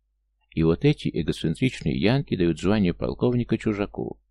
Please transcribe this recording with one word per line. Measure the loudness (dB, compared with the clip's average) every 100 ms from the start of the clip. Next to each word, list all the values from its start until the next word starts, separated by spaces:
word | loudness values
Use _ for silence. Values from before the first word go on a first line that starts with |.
| _ _ _ _ _
И | 0
вот | 2 4
эти | 2 2 -2
эгоцентричные | -2 -2 -2 -2 0 -2 -2 -4 0
янки | 2 2 0 0
дают | 0 0
звание | 0 2 2
полковника | 0 -4 0 0 0 0 -2
чужаку, | -2 -2 -4 -6 -8 -10 _